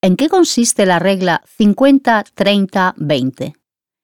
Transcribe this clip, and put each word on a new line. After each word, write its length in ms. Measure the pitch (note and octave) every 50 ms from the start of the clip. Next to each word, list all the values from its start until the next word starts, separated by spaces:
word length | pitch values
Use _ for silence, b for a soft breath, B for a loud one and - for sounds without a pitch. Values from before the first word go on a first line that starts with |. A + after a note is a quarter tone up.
| -
¿En 120 | F#3+ F3+
qué 120 | - C4+ D#4
consiste 560 | G4 F#4 F4 - - - A#3+ A#3 - - G#3
la 140 | F#3+ F3+ E3+
regla 440 | E3+ F#3+ G3 F#3+ F#3 F3+ E3 - _
cincuenta 760 | _ _ _ A3 G#3 G3+ - C4 C#4 C#4 C#4 - - A#3 G#3+ G3+ _ _
treinta 580 | - G3+ G3 G3+ G3+ G3 F#3 - G3 F#3 F#3 -
veinte? 580 | - D3+ C#3+ D3+ C3+ B2+ C3 B2+ _ C3 - D3+ _ _ _ _ _ _ _ _ _